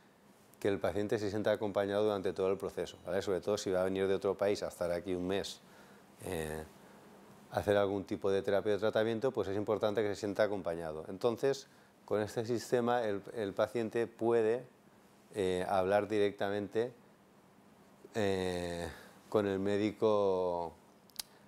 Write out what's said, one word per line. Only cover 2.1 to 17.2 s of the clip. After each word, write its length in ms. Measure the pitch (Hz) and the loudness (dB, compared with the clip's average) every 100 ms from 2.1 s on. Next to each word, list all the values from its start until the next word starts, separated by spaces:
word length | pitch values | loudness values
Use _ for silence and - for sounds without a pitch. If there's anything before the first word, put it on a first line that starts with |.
| 101 92 | 2 -2
todo 180 | 85 95 | 0 0
el 60 | 98 | 0
proceso, 400 | 92 - 82 - - | -4 -6 -8 -8 -4
¿vale? 160 | 92 | -2
Sobre 200 | 95 90 | 0 -2
todo 180 | 82 104 | 0 -2
si 100 | 104 | 0
va 120 | 92 | 2
a 20 | |
venir 240 | 95 95 95 | 2 2 2
de 80 | 95 | 2
otro 200 | 98 92 | 0 2
país 280 | 101 98 | 2 0
a 60 | 82 | -2
estar 220 | - 87 | -4 -2
aquí 220 | 85 90 | -2 -2
un 140 | 90 90 | -2 0
mes, 340 | 98 95 - - - - - - - - | -2 -4 -10 -18 -20 -20 -20 -20 -14 -8
eh, 380 | 87 78 78 78 - - - - - - - - | -4 -4 -6 -10 -16 -20 -20 -20 -20 -20 -20 -6
a 80 | 104 | -4
hacer 180 | 101 101 | 2 4
algún 280 | 101 101 92 | 4 0 -4
tipo 260 | 104 98 | -2 0
de 100 | 98 | 0
terapia 340 | 98 98 101 101 | 2 0 2 2
o 40 | |
tratamiento, 520 | 107 110 110 113 131 | 2 2 0 0 -2
pues 160 | 117 95 | -2 -2
es 60 | 98 | -2
importante 460 | 104 104 107 104 | 0 0 0 0
que 80 | 104 | -2
se 60 | 95 | -2
sienta 260 | 104 95 | -4 0
acompañado. 640 | 107 101 85 85 80 78 82 | 0 0 -4 -4 -6 -8 -8
Entonces, 580 | 95 123 113 139 135 - - - - - | -2 0 2 0 -2 -6 -20 -20 -18 -4
con 160 | 104 | -2
este 220 | 104 - | -2 -4
sistema, 600 | 113 117 - 127 117 123 | -2 -4 0 0 2 2
el, 180 | 110 101 - 120 | 0 -4 -6 -6
el 180 | 101 | -6
paciente 540 | 92 107 120 110 117 110 | 0 0 0 -2 0 -2
puede, 580 | - 113 117 110 120 135 - - - - - - 107 | 0 2 4 4 2 -2 -20 -20 -20 -20 -20 -10 0
eh, 280 | 92 90 90 | 2 2 2
hablar 380 | 98 92 101 104 | 2 4 2 2
directamente, 840 | 107 101 98 101 104 98 110 123 - - - | 2 2 2 -2 -2 -2 -2 -2 -4 -20 -20